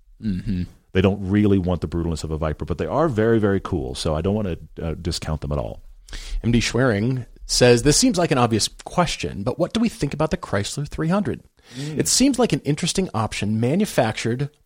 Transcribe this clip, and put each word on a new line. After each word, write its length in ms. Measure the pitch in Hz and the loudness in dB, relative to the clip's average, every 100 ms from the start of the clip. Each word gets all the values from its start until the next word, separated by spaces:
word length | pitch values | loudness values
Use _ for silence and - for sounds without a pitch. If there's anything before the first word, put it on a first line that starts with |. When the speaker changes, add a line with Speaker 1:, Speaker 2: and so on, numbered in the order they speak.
| _ - | _ -10
Speaker 1:
Mm-hmm. 420 | 107 92 110 90 90 - _ | -6 -4 -4 -4 -6 -10 _
Speaker 2:
They 80 | - | 2
don't 180 | 95 104 92 | 2 2 0
really 280 | 104 104 98 | 2 4 4
want 240 | 90 87 | 2 -2
the 60 | 80 | -2
brutalness 360 | 85 82 80 | -4 -4 -4
of 80 | 78 | -4
a 60 | 78 | -4
Viper, 280 | 78 78 80 | -4 -4 -6
but 120 | 80 | -4
they 80 | 80 | -2
are 200 | 120 165 | 0 0
very, 320 | 107 113 113 | 2 4 4
very 200 | 101 98 | 4 2
cool, 360 | - 82 64 64 | 0 -4 -4 -4
so 200 | 82 78 | -2 0
I 60 | |
don't 140 | 87 107 | 0 0
wanna, 220 | 98 82 78 - | -2 -6 -10 -8
uh, 120 | 82 78 | -6 -4
discount 400 | 85 - - 76 | -4 -6 -4 -6
them 100 | 71 | -4
at 60 | 71 | -4
all. 240 | 55 - - - - - - - | -4 -10 -16 -20 -14 -12 -6 -2
Speaker 1:
M 80 | 113 | 2
D 80 | 120 | 2
Schwerin 640 | - 117 131 101 117 131 - - - | 2 0 2 2 0 -2 -6 -16 -4
says, 380 | - 123 120 | 4 6 6
"This 140 | 135 147 | 6 4
seems 200 | 262 185 | 4 2
like 140 | 170 | 2
an 60 | 135 | 2
obvious 300 | 120 110 - - - | 2 2 0 -6 -6
question, 580 | - 165 - 78 67 | 0 0 -2 -6 -4
but 140 | 113 135 | -6 -2
what 140 | 175 | -2
do 60 | 226 | 0
we 100 | 233 | -2
think 240 | - 143 | -2 -4
about 180 | 147 156 | -2 -2
the 60 | - | -2
Chrysler 500 | - 101 104 - 147 | -2 -2 -2 -6 -8
three 200 | - 160 | -4 0
hundred? 320 | 196 135 76 - _ _ 131 | 0 0 -4 -10 _ _ -10
Speaker 2:
Mm. 220 | 147 156 | -8 -2
Speaker 1:
It 80 | - | 0
seems 320 | - 277 254 | 4 4 4
like 120 | 226 | 2
an 80 | 151 | 2
interesting 480 | - 151 170 - 185 | 0 -2 0 -2 -2
option, 460 | 110 107 - 104 110 | -2 -2 -2 -2 0
manufactured 880 | 120 180 214 - 113 - 117 123 143 _ | 2 2 2 2 2 0 -4 -2 -6 _